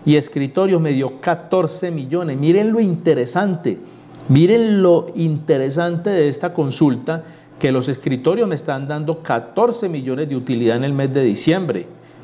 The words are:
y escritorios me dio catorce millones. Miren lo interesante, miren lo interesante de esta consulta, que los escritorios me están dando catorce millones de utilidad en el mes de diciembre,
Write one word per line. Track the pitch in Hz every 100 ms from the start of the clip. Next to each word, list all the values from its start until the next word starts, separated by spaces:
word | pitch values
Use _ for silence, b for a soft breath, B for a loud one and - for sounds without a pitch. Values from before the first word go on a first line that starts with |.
| -
y | 151
escritorios | 143 143 139 185 196 175
me | 160
dio | 131 131 -
catorce | 180 170 - 185 160 - 180
millones. | 160 127 170 170 135
Miren | 147 185 214
lo | 226
interesante, | 208 170 165 139 123 180 202 170 127 92 B B B B -
miren | 135 175 233 226 202
lo | 180 170 - -
interesante | 165 151 156 151 135 143 175 170 190
de | 190 147
esta | 139 175
consulta, | 175 139 - 151 120 - 165 B B B -
que | 139
los | 131 127
escritorios | 131 151 127 156 202 220
me | 151
están | - 135 139
dando | 151 156 160
catorce | - 117 - - 233 233 196
millones | 156 127 131 151
de | 131
utilidad | 127 117 117 120
en |
el | 139
mes | 139 135
de | 139
diciembre, | 127 101 - 185 180 98 - - B B